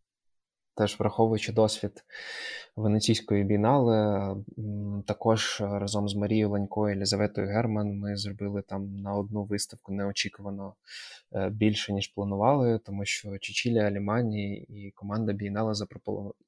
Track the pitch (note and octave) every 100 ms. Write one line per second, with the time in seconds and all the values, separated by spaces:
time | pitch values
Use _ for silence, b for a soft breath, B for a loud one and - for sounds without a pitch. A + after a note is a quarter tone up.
0 | _ _ _ _ _ _ _ - G#2 -
1 | G#2 - A2+ G#2+ - A2 A2 - G#2 -
2 | _ B B B B B B - A2 G#2+
3 | - A2+ - G#2 G2 G#2 A2 C#3 A#2+ A2
4 | G#2+ G2 G2 G2+ G#2+ - G#2+ G#2 G#2 G2+
5 | G#2 G2+ A2+ A2 - - G2+ G2+ G2+ G#2
6 | G#2 G2+ G#2 A2 G#2 G2+ G2 G#2+ G#2 G2
7 | G2 G2+ G#2 G#2 G2 G#2 A#2 G#2+ G#2 G2+
8 | G2+ G2+ G#2 G2+ G2+ G2+ - G2 G2 G2
9 | G2 G2+ G2+ G#2 G2 G2+ - A#2 - G2
10 | G2+ G2 G2+ - G2+ G2 G2 - B B
11 | B B B - F#2+ G#2+ G#2+ G#2 - G2
12 | - - G2+ G2 A2+ C#3+ A#2+ A2+ - G2+
13 | G2+ - G#2 G2 - G#2 A#2+ A#2 G#2 G2+
14 | G2+ A2+ A#2 G#2+ G2+ G2+ - G#2 G2+ -
15 | G2+ G#2+ G#2+ G#2 G2+ G2+ A2 G#2 G2+ G2
16 | - G#2 G2+ -